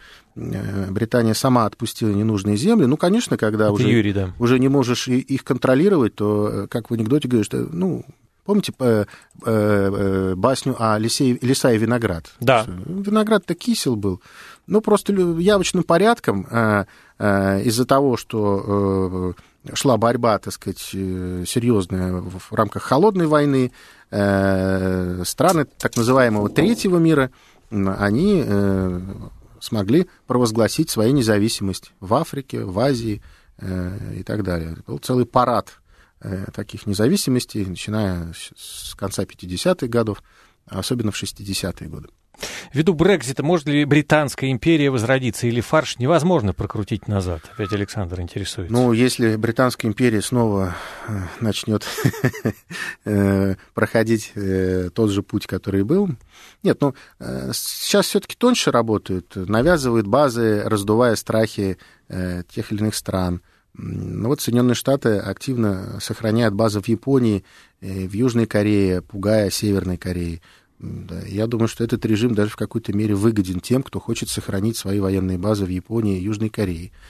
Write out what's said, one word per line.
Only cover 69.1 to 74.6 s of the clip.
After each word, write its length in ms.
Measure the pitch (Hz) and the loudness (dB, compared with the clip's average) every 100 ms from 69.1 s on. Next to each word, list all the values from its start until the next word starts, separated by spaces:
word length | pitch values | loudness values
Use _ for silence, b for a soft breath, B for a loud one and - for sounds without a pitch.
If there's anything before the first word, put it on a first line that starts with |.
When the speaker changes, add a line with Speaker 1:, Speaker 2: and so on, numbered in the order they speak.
| 101 98 110 98 | -4 2 2 2
Speaker 1:
Северной 480 | - 107 98 90 90 | 0 0 0 -2 -4
Кореей. 440 | 92 87 85 82 b b b _ | -6 -6 -6 -8 b b b _
М, 280 | - 95 95 | -12 -12 -12
да, 140 | 87 98 | -12 -8
я 220 | 98 113 | -4 -2
думаю, 200 | 117 113 | 0 -2
что 160 | - | -2
этот 220 | 117 117 110 | -4 -2 0
режим 300 | 104 123 104 | 0 2 2
даже 160 | 104 | 0
в 40 | - | -2
какой-то 380 | 107 117 - | -6 -6 -4
мере 220 | 101 107 98 | -2 0 2
выгоден 440 | 110 107 92 90 | 2 2 -2 -4
тем, 200 | - 123 | -2 -2
кто 160 | - 95 | -2 -8
хочет 300 | - 117 - | -6 -6 -6
сохранить 480 | - - 101 | -6 -4 -2